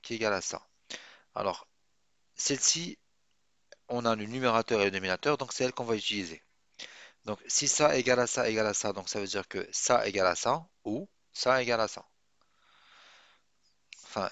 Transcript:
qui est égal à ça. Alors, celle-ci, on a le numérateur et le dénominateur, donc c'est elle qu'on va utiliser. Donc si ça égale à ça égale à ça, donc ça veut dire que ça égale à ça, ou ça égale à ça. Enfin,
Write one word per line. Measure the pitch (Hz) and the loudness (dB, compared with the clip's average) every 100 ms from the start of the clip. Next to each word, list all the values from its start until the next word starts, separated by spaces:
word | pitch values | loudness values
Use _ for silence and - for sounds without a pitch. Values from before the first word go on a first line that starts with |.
qui | - | -8
est | 117 | -2
égal | 110 | 0
à | 95 | 0
ça. | - 95 - _ - - - - _ 107 | -2 -8 -12 _ -16 -16 -16 -20 _ -4
Alors, | 101 87 - _ _ _ _ _ _ - | -2 -4 -8 _ _ _ _ _ _ -6
celle-ci, | - 135 - 165 175 - _ _ _ _ _ _ - - - | -2 0 2 0 -2 -12 _ _ _ _ _ _ -20 -20 -8
on | 120 117 | -2 0
a | 110 | 0
le | |
numérateur | 104 127 127 113 113 110 | -2 -2 2 2 4 4
et | 101 | 2
le | |
dénominateur, | 95 95 92 147 147 | 2 -2 0 0 0
donc | 127 | -2
c'est | - 127 | -2 -2
elle | |
qu'on | 127 | -2
va | 117 110 | -2 -2
utiliser. | - 104 87 80 _ _ _ - - - - _ - | -2 -4 -4 -10 _ _ _ -20 -18 -18 -20 _ -8
Donc | 104 - | -8 -2
si | - 143 | 0 2
ça | - 151 139 | 4 4 4
égale | 127 123 | 4 4
à | 120 | 4
ça | - 117 | 2 0
égale | 110 110 | 2 0
à | |
ça, | 101 107 | 0 -2
donc | 98 92 | -4 -6
ça | 107 | -6
veut | 98 | -4
dire | 98 95 | -6 -6
que | 95 90 | -6 -6
ça | - - 120 107 | -2 2 2 2
égale | 98 92 | 2 2
à | 85 | 2
ça, | 117 151 165 _ - | 0 -2 -4 _ -6
ou | 113 196 _ _ | -6 -6 _ _
ça | - 127 131 | -4 2 2
égale | 123 117 | 2 0
à | 107 | 0
ça. | - - _ _ _ _ _ _ _ - - - - - _ _ _ _ _ - - - | -4 -16 _ _ _ _ _ _ _ -20 -20 -20 -20 -20 _ _ _ _ _ -20 -20 -12
Enfin, | 107 95 | -6 -6